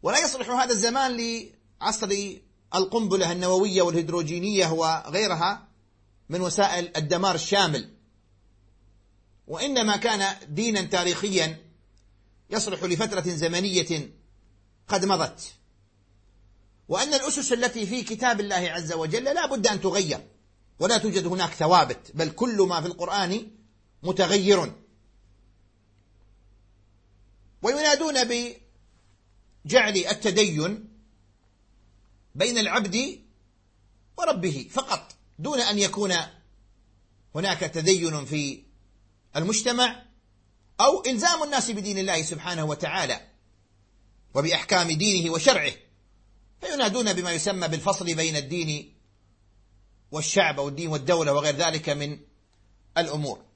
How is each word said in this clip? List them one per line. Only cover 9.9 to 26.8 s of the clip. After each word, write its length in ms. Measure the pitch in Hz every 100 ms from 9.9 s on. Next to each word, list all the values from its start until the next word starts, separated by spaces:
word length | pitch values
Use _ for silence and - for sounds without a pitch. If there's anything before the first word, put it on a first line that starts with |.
| 202
كان 400 | 233 214 196 - -
دينا 320 | 151 233 208
تاريخيا 840 | 180 185 175 175 208 190 160 160 - _ _ _ _ _ _ _ _
يصلح 340 | 214 - 185
لفترة 460 | 180 170 220 196 170
زمنية 800 | 170 165 175 196 180 160 165 139 - _ _ _ _ _ _ -
قد 180 | 196 190
مضت، 480 | 185 151 - - - _ _ _ _ _ _ _ _ _ _ _ _ _
وأن 260 | 175 277
الأسس 400 | 285 269 - 233
التي 320 | 240 240 233 202
في 180 | 247
كتاب 360 | 220 220 247 220
الله 160 | 202 190
عز 380 | 180 165 156
وجل 300 | 165 160 202
لا 220 | 262 311 311
بد 220 | 269 214
أن 140 | 202
تغير، 460 | 190 180 175 143 - _ _ _ _ _
ولا 180 | 175 226
توجد 300 | 220 190 170
هناك 260 | 180 170
ثوابت، 580 | - 160 180 135 123 -
بل 160 | 147 160
كل 320 | 156 247 214
ما 200 | 190 175
في 60 | 160
القرآن 640 | 175 175 196 180 202 233 - _ _ _ _
متغير. 680 | 156 180 180 202 190 196 143 - - _ _ _ _ _ _ _ _ _ _ _ _ _ _ _ _ _ _ _